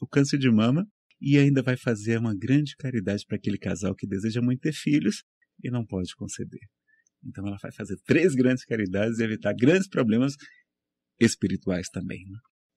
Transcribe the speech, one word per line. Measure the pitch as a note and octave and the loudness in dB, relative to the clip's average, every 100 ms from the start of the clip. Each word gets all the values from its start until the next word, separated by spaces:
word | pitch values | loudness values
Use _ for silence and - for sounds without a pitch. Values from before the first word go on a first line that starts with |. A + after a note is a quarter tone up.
o | - | -2
câncer | D3 C#3 D3 | 2 2 2
de | C3 | 4
mama, | A2 A2 C#3+ G#3+ _ _ _ | 6 4 2 0 _ _ _
e | C#3 C#3+ | 2 4
ainda | C#3+ C3+ | 6 4
vai | B2 B2+ | 2 -2
fazer | - A2 G#2 A2+ | -2 -2 0 0
uma | A#2 | 0
grande | G2+ A2+ C#3 D3 - | -4 2 2 2 -6
caridade | C3 B2 F#2+ G2+ - | -6 -4 -2 -4 -4
pra | G#2 | -6
aquele | - G2 | -4 -4
casal | G2 F2+ F#2+ | -4 -2 -2
que | F#2+ G2+ | -4 -6
deseja | F#2+ A2 A2+ | -4 -2 0
muito | A#2+ B2+ | 0 0
ter | D#3 | -4
filhos | D3+ - D3 F3+ G#3+ - _ _ _ | -4 0 2 0 -4 -12 _ _ _
e | B2+ | -8
não | A#2+ | -6
pode | A2+ F#2+ F2+ | -6 -6 -6
conceber. | - A2 - - - G#2 _ _ _ _ _ | -8 -12 -10 -12 -12 -20 _ _ _ _ _
Então | C3 - G2+ | -16 -10 -8
ela | G2+ | -8
vai | - | -12
fazer | - G2+ F#2+ | -12 -10 -10
três | - D3+ F3 | 0 2 4
grandes | C3 B2 B2+ | 4 2 2
caridades | - A#2 G2 F#2+ A2 A2+ | -2 -4 -2 0 -2 0
e | |
evitar | A2+ G#2+ G2+ | -2 -2 -4
grandes | G#2 B2 F#3 G3 | 2 4 4 2
problemas | - A#2+ A2 C3+ C#3 - _ _ _ _ _ _ _ | -2 0 2 0 -4 -16 _ _ _ _ _ _ _
espirituais | A2+ - G2 F#2+ - F2+ F2+ | 0 2 -2 -2 -4 -4 -6
também, | - F#2 F#2+ G2 | -10 -10 -12 -14
né? | G2 _ _ _ | -18 _ _ _